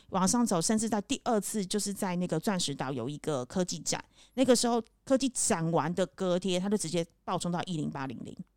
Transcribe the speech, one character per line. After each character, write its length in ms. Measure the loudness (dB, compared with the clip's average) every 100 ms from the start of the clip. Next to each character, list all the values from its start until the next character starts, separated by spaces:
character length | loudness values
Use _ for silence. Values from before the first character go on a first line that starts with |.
| -4
往 160 | 2 4
上 160 | 4
走， 160 | 4 2
甚 160 | 2 0
至 100 | 0
在 140 | -2
第 180 | -2 -4
二 160 | 0 0
次 240 | 0 -2
就 140 | -2 -2
是 160 | -2
在 200 | -4 -2 -2
那 100 | 0
个 120 | 0
钻 220 | 0 0
石 140 | -2
岛 180 | -4 -4
有 160 | -4 -4
一 80 | -4
个 240 | -2 -2 -2
科 180 | -2
技 140 | -2 -4
展， 260 | -4 -6 -6 -20 -6
那 100 | 2
个 100 | 6
时 120 | 6 4
候 160 | 0 -2 _
科 120 | 0 2
技 120 | 2
展 400 | 0 0 2 2
完 240 | 2 2
的 100 | 0 -2
隔 280 | -2 0 0
天， 240 | 2 0
它 80 | 0
就 80 | 0
直 140 | 0
接 160 | -2 -4 _
暴 140 | -6 -4
冲 120 | -2
到 120 | -2
一 140 | -2 -4
零 100 | -4
八 180 | -4 -8
零 120 | -8
零。 140 | -12 -14 -16